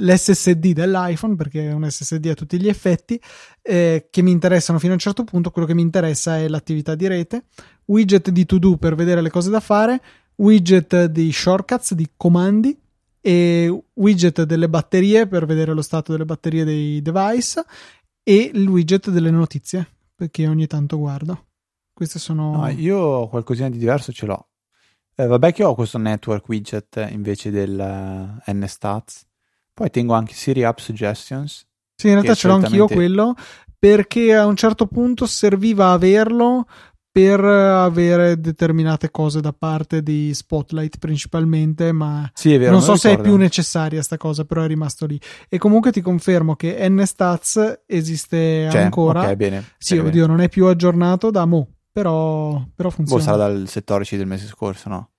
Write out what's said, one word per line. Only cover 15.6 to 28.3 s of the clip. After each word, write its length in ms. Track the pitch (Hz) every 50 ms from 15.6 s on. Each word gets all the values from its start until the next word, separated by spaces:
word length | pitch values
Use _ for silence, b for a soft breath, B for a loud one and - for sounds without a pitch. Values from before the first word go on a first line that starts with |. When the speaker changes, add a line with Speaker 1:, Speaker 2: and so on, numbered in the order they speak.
| 160 160 160
Speaker 1:
lo 80 | 156 147
stato 300 | - - 160 147 - 160
delle 120 | 156 160
batterie 400 | 156 160 - - 165 160 160 160
dei 360 | 156 151 151 147 147 147 147 147
device, 640 | 160 160 190 196 202 226 247 240 - - 330 330 B B B B B B B B _ _ _ _
e 260 | - 196 208 233 - -
il 140 | 214 196 190
widget 420 | 190 180 170 156 190 196 - 208
delle 200 | 185 170 165 165
notizie, 560 | 160 165 165 - - 143 - - - 185 170 - _ _ _ _ _
perché 320 | - 180 156 - - 156
ogni 200 | 156 156 160 156
tanto 320 | 151 - 151 143 143 165 151
guardo. 480 | 147 143 139 139 151 160 180 - _ _ _ _ _ _ _ _ _ _ _
Queste 260 | - 170 156 - 170
sono 380 | - - 160 156 156 151 151
Speaker 2:
No, 120 | 151 147 -
io 600 | 147 - 156 175 196 202 180 151 135 127 117 110
qualcosina 400 | - 120 113 - 127 117 135 135
di 100 | 123 117
diverso 340 | 117 117 127 143 123 - 123
ce 140 | - -
l'ho. 220 | 104 98 95 - _ _ _ _ _ _ _ _ _ _ _ _ _ _
Eh, 120 | - 131
vabbè 260 | 120 123 123 131 175 170
che 100 | - 208
ho 120 | 175 127
questo 240 | 113 117 110 - 120
network 500 | 110 110 107 104 - - 107 104 - -
widget 580 | 113 107 104 - - 107 - _ - 110 107 104
invece 400 | 107 107 104 104 101 - - 110
del, 280 | 101 101 98 98 98 98
eh, 720 | 98 95 98 95 95 95 95 95 95 98